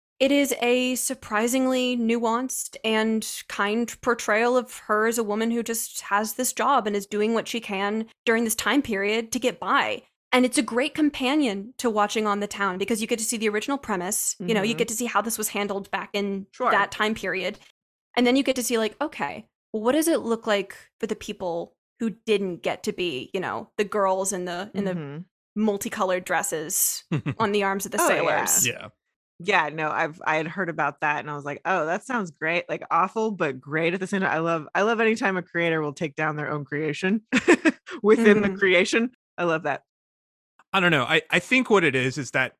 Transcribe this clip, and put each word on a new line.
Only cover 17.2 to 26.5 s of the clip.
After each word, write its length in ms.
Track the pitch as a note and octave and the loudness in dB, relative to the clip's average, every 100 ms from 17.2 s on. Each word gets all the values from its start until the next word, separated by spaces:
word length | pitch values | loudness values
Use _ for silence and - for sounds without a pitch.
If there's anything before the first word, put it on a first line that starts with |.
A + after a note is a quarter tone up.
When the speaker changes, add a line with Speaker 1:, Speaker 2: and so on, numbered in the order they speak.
| F#3+ F#3 F3+ G#3 - _ _ _ _ - | -4 -4 -4 -8 -14 _ _ _ _ 2
Speaker 1:
And 100 | B3 | 4
then 80 | C4 | 4
you 80 | |
get 140 | C4+ C4 | 4 0
to 60 | |
see, 140 | A#3 A#3 | 0 0
like, 200 | A3 - | 0 -2
okay, 460 | D4+ - E3+ F2 - _ _ | -6 -4 -6 -6 -14 _ _
well, 120 | A3 | -2
what 100 | G#3+ | 2
does 160 | D4 D#4+ | 2 4
it 100 | D4 | 2
look 260 | A3+ A3+ A3 | 0 -2 0
like 300 | G3+ F#3+ - - _ | 0 -2 -10 -20 _
for 80 | A3 | -6
the 80 | G#3 | -6
people 640 | - G#3 F#3 E3+ F3 _ _ _ | -8 -8 -6 -6 -8 _ _ _
who 80 | A3+ - - | -6 -4 0
didn't 320 | G#3 G3 E3+ | 0 0 -4
get 220 | - - | -6 -4
to 80 | - | -6
be, 380 | G3 F3+ C3 A#2 | -4 -4 -4 -6
you 60 | F#3+ | -6
know, 300 | D3+ G#2 - - | -4 -6 -6 -4
the 80 | G#3 | -2
girls 480 | G#3+ G3 F#3+ G3 | 0 0 0 -2
in 100 | G3 | -4
the, 260 | F3+ F3 G3+ | -6 -6 -6
in 100 | F#3+ | -4
the 80 | G3 F3 | -4 -4
Speaker 2:
Mm-hmm. 240 | C#3+ D3 F3 _ _ - | -6 -10 -14 _ _ -2
Speaker 1:
multicolored 680 | G#3+ G3+ A3 - F#3+ F#3 F#3 | 0 0 -4 -2 0 0 0
dresses 800 | E3+ F#3 | -2 0